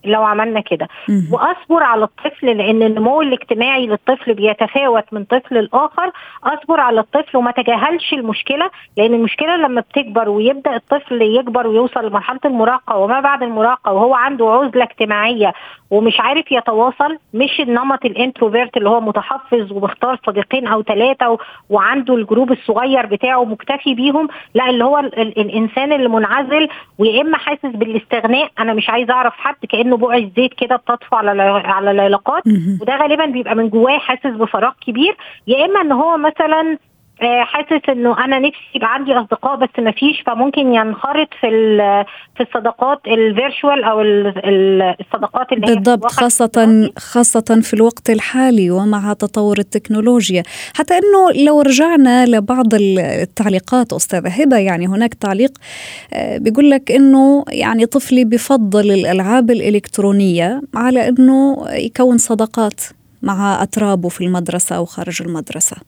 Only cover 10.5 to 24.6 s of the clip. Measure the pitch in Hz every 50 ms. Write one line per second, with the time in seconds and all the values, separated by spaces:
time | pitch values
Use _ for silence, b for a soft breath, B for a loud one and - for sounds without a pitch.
10.5 | 277 277 269 302 262 233 _ _ 285 294 285 - 254 240 220 214 220 247 262 247
11.5 | 220 247 240 226 214 220 247 247 - 262 226 220 202 202 196 - 254 262 - 294
12.5 | 262 233 220 226 254 - _ - 226 202 196 202 240 269 269 277 285 262 247 240
13.5 | 233 214 214 233 254 - _ 214 196 190 220 247 262 247 240 277 285 247 233 220
14.5 | 220 247 285 262 - 247 240 226 - - 220 214 208 208 208 226 247 226 208 190
15.5 | B B B B B B B B 202 208 220 226 214 - 220 240 277 320 311 -
16.5 | 277 240 226 - 220 214 233 254 254 - 285 302 320 311 _ _ - 214 269 269
17.5 | - - 302 240 233 240 254 269 269 262 - 247 196 190 247 262 262 - 240 220
18.5 | 202 233 247 240 - 247 208 202 226 233 220 214 202 214 196 - 269 269 - -
19.5 | 247 240 214 190 202 202 196 196 - _ - 247 254 240 - - 202 202 196 _
20.5 | - 262 254 220 214 214 214 - 214 202 226 262 269 _ 254 240 233 226 B B
21.5 | B B B _ 202 208 190 214 254 277 247 240 254 233 214 202 214 233 262 247
22.5 | 254 247 - - 220 214 247 269 269 254 233 208 202 202 - 254 262 247 247 226
23.5 | 220 - - - 277 277 - 294 262 233 254 285 269 302 320 294 B B B B
24.5 | _ 220